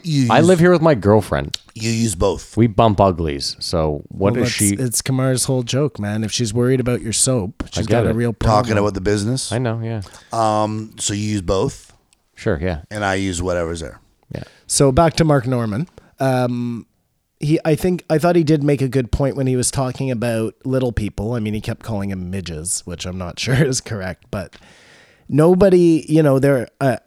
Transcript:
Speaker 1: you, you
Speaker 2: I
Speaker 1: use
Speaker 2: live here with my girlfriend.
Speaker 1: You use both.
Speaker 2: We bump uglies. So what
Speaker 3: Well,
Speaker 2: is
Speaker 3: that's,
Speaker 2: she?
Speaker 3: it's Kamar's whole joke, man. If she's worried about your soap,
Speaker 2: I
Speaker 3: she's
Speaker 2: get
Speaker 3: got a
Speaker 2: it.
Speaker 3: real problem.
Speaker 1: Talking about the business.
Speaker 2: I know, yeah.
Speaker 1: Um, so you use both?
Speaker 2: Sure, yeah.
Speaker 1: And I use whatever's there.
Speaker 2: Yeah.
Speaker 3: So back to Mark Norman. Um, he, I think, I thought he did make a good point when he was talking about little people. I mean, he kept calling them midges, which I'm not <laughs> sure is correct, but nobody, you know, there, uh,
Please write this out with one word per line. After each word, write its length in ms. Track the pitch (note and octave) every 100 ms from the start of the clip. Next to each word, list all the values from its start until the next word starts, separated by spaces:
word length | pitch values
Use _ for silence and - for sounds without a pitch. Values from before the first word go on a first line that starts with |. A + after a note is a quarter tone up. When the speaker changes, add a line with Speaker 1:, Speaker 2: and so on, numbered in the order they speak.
Speaker 1:
you, 180 | F3 C#3+ B2
you 20 |
Speaker 2:
I 60 | A#2
Speaker 1:
use 80 | E3+
Speaker 2:
live 140 | F3+
here 100 | F3+
with 100 | F3
my 140 | D#3+
girlfriend. 640 | B2+ G2+ G#2+ - C#2+ - - -
Speaker 1:
You 160 | - A2+
use 240 | A2+ A2+
both. 420 | F2+ G2+ E2 - -
Speaker 2:
We 120 | A#2
bump 320 | G2+ A2+ G2
uglies. 560 | G2 E2+ D#2+ C#2 - -
So 460 | - F2 D#2 D2 -
what 280 | - F#2+
Speaker 3:
Well, 100 | A#2
Speaker 2:
is 60 | B2
Speaker 3:
that's, 40 |
Speaker 2:
she? 200 | - G2+ G2+
Speaker 3:
it's 260 | B2+ -
Kamar's 440 | - C3 C3 B2+ -
whole 180 | C3
joke, 340 | A#2+ B2+ D3 -
man. 240 | G#2 G#2+
If 80 | G#2+
she's 240 | - A#2+
worried 240 | A#2 B2 C3
about 220 | A#2+ A#2+
your 120 | G2+
soap, 520 | G#2 - B2+ F#2+ -
Speaker 2:
I 40 | -
Speaker 3:
she's 160 | - A2
Speaker 2:
get 160 | A2
Speaker 3:
got 20 | G2
a 40 |
Speaker 2:
it. 40 |
Speaker 3:
real 180 | F#2 A#2+
problem. 300 | G#2 A#2 G#2+
Speaker 1:
Talking 160 | G#2+ G#2+
about 160 | G#2
the 60 | G2
business. 500 | F#2+ G#2 G#2 C3 -
Speaker 2:
I 80 | A2
know, 220 | B2+ A2+
yeah. 220 | A2+ A2+ F#2+ - -
Speaker 1:
Um, 640 | A2+ A2 G#2+ G#2+ G#2+ G#2+ -
so 120 | -
you 100 | G#2
use 180 | G#2+ G#2
both? 500 | F2 F#2+ C3 - - _ _ _ _ -
Speaker 2:
Sure, 240 | A#2 D#2+
yeah. 200 | F2+ D#2+ -
Speaker 1:
And 120 | G#2
I 120 | G2+ F#2+
use 260 | G2 E2+
whatever's 380 | F2+ F2 E2 E2+
there. 200 | D2 - _ _ _
Speaker 2:
Yeah. 120 | - - _ -
Speaker 3:
So 240 | - C#3
back 220 | B2+ E3
to 100 | -
Mark 240 | D#3 C#3+ A#2
Norman. 400 | B2 A2+ G#2 F3 - - -
Um, 680 | C3+ B2+ B2 A#2+ A#2+ A#2 - _ _ _ _ _
he, 180 | D3 D#3+
I 100 | E3
think, 300 | D3 F#3 F3+ -
I 100 | D#3
thought 180 | F3 F3
he 80 |
did 180 | D3+ D#3
make 180 | C#3+ C#3+
a 80 | C3+
good 220 | C3 A#2+
point 240 | - C#3
when 140 | A#2 C3
he 80 | B2+
was 160 | A#2+
talking 400 | - B2+ A#2+ C3+
about 420 | A#2+ A#2+ A2+ A2+ -
little 280 | C3+ C3 B2
people. 400 | G#2+ G2+ - G#2
I 80 | A#2+
mean, 140 | G#2+
he 60 | G#2
kept 220 | G2 A2
calling 280 | - G#2 G2
them 200 | F#2+ F2+
midges, 520 | G2 E2+ D#2 E2+ - -
which 180 | E2+
I'm 140 | F2+ F#2
not 220 | F2 -
<laughs> 0 |
sure 160 | - B2+ D3
is 140 | C3
correct, 460 | - G#2 F#2 F2 _
but 240 | G#2 E2 - - - - - _ _ -
nobody, 760 | C#3 E3 F#3 G3 F3+ E3+ D#3+ -
you 140 | D#3
know, 160 | D3+ C3+
there, 300 | C#3 C3+ G#2+ _
uh, 180 | C#3 A2+